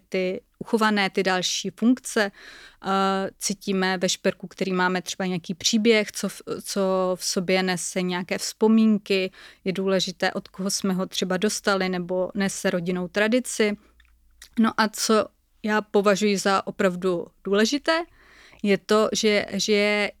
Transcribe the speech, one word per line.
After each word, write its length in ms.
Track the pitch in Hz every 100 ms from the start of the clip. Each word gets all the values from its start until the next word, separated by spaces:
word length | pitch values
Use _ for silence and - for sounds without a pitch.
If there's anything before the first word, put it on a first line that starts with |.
| _
ty 320 | 190 185 190 _ _
uchované, 500 | - 220 214 208 190
ty 140 | -
další 460 | 190 185 170 - 196
funkce. 600 | - 226 254 - 226 202 - - - - _ 190
Eh, 440 | 196 190 190 190 -
cítíme 580 | - 196 - 190 185 185
ve 120 | 185
šperku, 380 | - 196 - 180
který 260 | - 190
máme 280 | 185 180 185
třeba 240 | - - 185
nějaký 280 | 180 -
příběh, 580 | 175 - 226 226 214 208
co 180 | - 196
v, 120 | - - -
co 200 | - 202 190 190 185 180
v 100 | -
sobě 380 | 202 180 185
nese 380 | 185 180 - 185
nějaké 360 | 180 180 175 -
vzpomínky, 920 | - - 220 226 220 202 - 196 185 - - -
je 100 | 190
důležité, 600 | 180 190 190 190 - 185
od 140 | - -
koho 220 | - 190
jsme 240 | - 196
ho 120 | 185 185
třeba 320 | - 185 185
dostali, 520 | 214 - 214 196 185
nebo 400 | 180 175 185 180 202
nese 340 | 196 - 196
rodinnou 380 | 180 170 180 180
tradici. 680 | 202 214 247 - - 208 208 _ _ _ _ _ _ - -
No 120 | 220 -
a 100 | 214
co 380 | - - 214 - _ _ _
já 180 | 214 214
považuji 560 | 208 208 202 190 208 190
za 300 | 196 190 -
opravdu 580 | - 190 180 190 170 - _
důležité, 600 | 190 202 220 285 - 330 339 _ _ - - -
je 140 | 208 190
to, 320 | - 214 214
že, 320 | 208 214 208 -
že 200 | 196 220
je 380 | 208 208 208 202 -